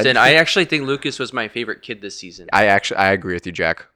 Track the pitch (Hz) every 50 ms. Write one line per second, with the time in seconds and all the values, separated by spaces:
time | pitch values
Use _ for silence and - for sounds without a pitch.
0 | 113 131 123 113 120 131 151 160 165 - - 202 170 - 165 151 139 131 143 139
1 | - 143 - - 131 113 127 123 110 107 - 120 117 107 101 - - - 113 101
2 | 101 98 - - 95 90 85 92 85 - - 98 107 101 98 101 - - - -
3 | 98 95 98 95 - 92 87 87 - 92 85 92 85 80 82 - - _ _